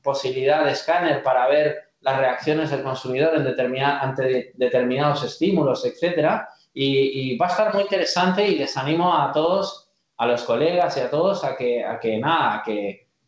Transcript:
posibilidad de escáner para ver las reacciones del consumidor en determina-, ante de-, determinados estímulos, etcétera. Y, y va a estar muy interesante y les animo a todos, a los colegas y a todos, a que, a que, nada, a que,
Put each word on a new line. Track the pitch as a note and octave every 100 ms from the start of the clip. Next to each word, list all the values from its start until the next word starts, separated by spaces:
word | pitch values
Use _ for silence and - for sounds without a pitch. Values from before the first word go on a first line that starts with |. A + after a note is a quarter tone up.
posibilidad | C#3 C3+ C3 C3 C3+ D3+
de | D3
escáner | - - F3 E3+ C#3
para | C3+ B2+ B2+
ver | D3 D3+ - - _
las | C#3 C3+
reacciones | B2+ B2+ D3+ D#3 D3
del | C#3
consumidor | C3+ B2+ B2+ B2+ D#3+ D#3
en |
determina-, | C3 B2 B2 B2+ C#3+ C#3
ante | C3+ C3
de-, | C3 B2+ -
determinados | - B2 B2 B2 B2+ D3 -
estímulos, | A#2+ - F3+ F3 C#3 A#2+
etcétera. | B2 - E3+ D#3 D#3 A3 - - _
Y, | C3+ C#3 C3+ C3+ C3+ C3
y | A#2+
va | F3+
a |
estar | F3+ G#3+
muy | G3+
interesante | G3 F#3+ - F3+ F#3 F#3 G#3
y | D3+
les | C#3 C#3
animo | C3+ E3 F3+
a | D#3+ C#3
todos, | D3+ E3 G3 - - _ _ _ -
a | A#2
los | A#2+
colegas | - A#2 D#3+ F3 E3+ C#3+
y |
a | B2
todos, | D3 F#3 F#3+
a | C#3 -
que, | B2 A#2+
a | G#2 A2+
que, | A2+ A2
nada, | C#3 E3 B2 G#2+
a |
que, | - G#2 G2+ F#2+ _ _